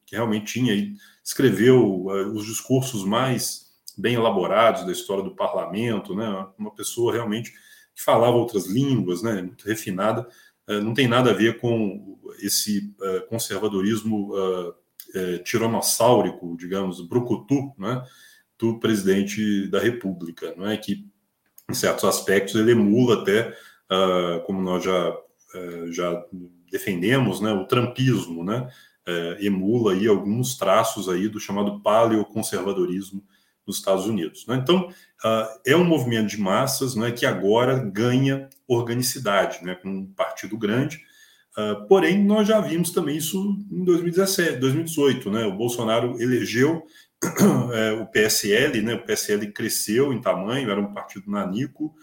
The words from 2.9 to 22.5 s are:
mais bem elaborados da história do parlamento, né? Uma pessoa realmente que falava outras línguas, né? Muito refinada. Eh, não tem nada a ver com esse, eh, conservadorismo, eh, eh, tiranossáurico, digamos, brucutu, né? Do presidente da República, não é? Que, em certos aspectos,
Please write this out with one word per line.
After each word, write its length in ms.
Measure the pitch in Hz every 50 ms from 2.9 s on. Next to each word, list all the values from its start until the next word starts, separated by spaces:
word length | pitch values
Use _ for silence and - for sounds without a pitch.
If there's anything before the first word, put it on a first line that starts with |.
| - 104 95
mais 680 | 98 107 120 131 131 123 107 - - - - - _ _ _ _ - -
bem 200 | - 95 113 120
elaborados 680 | 117 113 117 107 95 87 82 95 107 117 113 98 90 90
da 60 | 90
história 320 | 87 - - - 98 98 92
do 120 | 90 -
parlamento, 800 | - 101 - - 92 87 80 90 104 117 120 110 98 92 - 92
né? 320 | 101 113 107 98 95 95 92 _
Uma 140 | - 107 104
pessoa 420 | - - 101 - - 117 120 117 104
realmente 380 | 117 117 107 104 117 120 - - - _ - - - _ _ _
que 80 | - -
falava 320 | - 135 113 117 123 117
outras 300 | 117 110 - - 98 85
línguas, 560 | 90 98 127 139 139 131 107 92 87 87 87
né? 200 | 104 113 110 92
Muito 240 | 90 90 - - -
refinada. 600 | 101 107 - - 107 92 90 101 110 120 120 123 - - - - _ _ _ _
Eh, 140 | - 104 104
não 120 | 104 113 110
tem 140 | 104 131
nada 220 | 117 120 127 127 120
a 40 | 104
ver 260 | 95 107 113 110 -
com 600 | - 120 117 113 107 98 92 104 - 98 95 - - - - -
esse, 520 | 98 101 - - - 107 104 101 101 104 101 -
eh, 180 | 98 95 92 92 92 -
conservadorismo, 1040 | 113 113 - - 104 95 107 104 101 95 95 101 113 107 104 110 110 104 101 101 104
eh, 380 | 98 95 92 92 90 87 87 - _ _ _ _ - - - -
eh, 220 | 95 92 90 90 87
tiranossáurico, 1160 | - - - 110 113 117 110 98 - - - - 113 123 127 104 92 90 87 - 90 85 85
digamos, 500 | 85 90 87 95 98 98 95 87 87 87
brucutu, 640 | 85 107 120 120 - 113 - - - 139 143 131 139 -
né? 260 | - 95 107 131 131 131 - _ - - - - _ _ _ _
Do 220 | - 113 113 110 113
presidente 880 | - 113 110 104 95 95 95 98 101 101 - 110 107 104 101 98 98
da 120 | 90 95 98
República, 760 | 98 120 - - - 95 92 87 87 82 82 - - 82 82
não 100 | - 95
é? 80 | 104 107
Que, 320 | - - - 101 - - - _ _ _ _ _ _ _ _ _ - - -
em 40 | -
certos 300 | - - 90 85 - -
aspectos, 520 | 95 87 - - - 95 101 - -